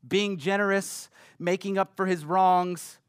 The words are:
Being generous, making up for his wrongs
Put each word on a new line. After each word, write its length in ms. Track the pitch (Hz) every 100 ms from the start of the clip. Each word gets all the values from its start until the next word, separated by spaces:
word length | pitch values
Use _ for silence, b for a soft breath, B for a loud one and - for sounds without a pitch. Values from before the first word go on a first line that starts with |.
| 127
Being 300 | 190 208 190
generous, 720 | 147 196 202 196 196 - - b b b
making 400 | 175 185 196 196
up 180 | 190 -
for 80 | 190
his 180 | 180
wrongs 760 | 151 185 185 180 180 180 - -